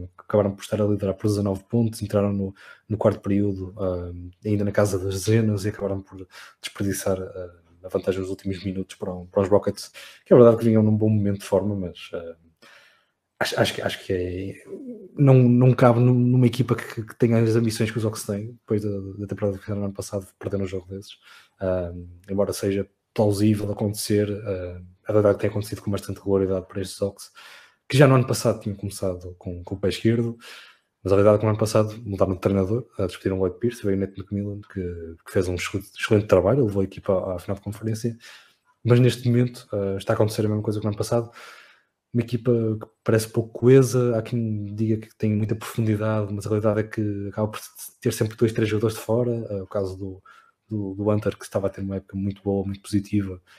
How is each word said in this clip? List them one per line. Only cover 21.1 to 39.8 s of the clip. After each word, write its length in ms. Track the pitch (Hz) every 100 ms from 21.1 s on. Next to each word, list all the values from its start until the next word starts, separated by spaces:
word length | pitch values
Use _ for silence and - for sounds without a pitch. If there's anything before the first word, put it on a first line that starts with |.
| - - - _ _
Ah, 320 | 95 92 87 87 87 87 -
embora 220 | 98 95
seja 360 | - 101 98 95 _ _
plausível 580 | - 107 98 107 107 104
acontecer, 580 | 101 104 107 - 104 104 101 110
ah, 340 | 92 90 90 90 _ -
a 60 |
verdade 200 | 107 101
é 0 |
que 60 | 98
tem 80 | 104
acontecido 320 | 107 107 107
com 80 | -
bastante 280 | 98 - 95
regularidade 480 | 101 98 95 95 90
para 140 | 101
estes 200 | 92 -
Hawks, 300 | 98 - - - - - - _ -
que 80 | 131
já 80 | 135
no 80 |
ano 120 | 131 120
passado 340 | 117 120 107
tinham 160 | 104 98
começado 580 | 98 - 95 90 90 87
com, 240 | 92 87
com 120 | 87
o 40 | 95
pé 100 | 95
esquerdo, 480 | - 113 120 117 117 - - - _ _ _
mas 100 | 92
a 40 | 98
verdade 200 | 104 107
é 20 |
que 60 |
no 60 | 110
ano 80 | 107
passado 360 | 110 110 107 -
mudaram 300 | - 95 95
de 80 | 90
treinador, 460 | 98 98 95 117 - -
ah, 80 | 92
despediram 300 | - 98 95
o 40 |
Lloyd 180 | 92 -
Pierce, 260 | 120 -
veio 120 | 101 98
o 40 |
Nate 180 | 98 -
McMillan, 420 | - 101 101 101 -
que, 80 | 98 87 85 82 82 -
que 60 |
fez 140 | 104 92
um 60 |
excelente, 360 | 87 - 98 - -
excelente 260 | - 104 107
trabalho, 380 | 95 92 127
levou 160 | 107 98
a 40 |
equipa 280 | 95 - -
à, 220 | 92 95 87
à 20 |
final 180 | - 92
de 60 |
conferência, 540 | 101 101 110 110 117 113 - - _ _ _ _
mas 160 | 117 123
neste 280 | 123 120 120
momento, 400 | 120 123 - -
ah, 240 | 104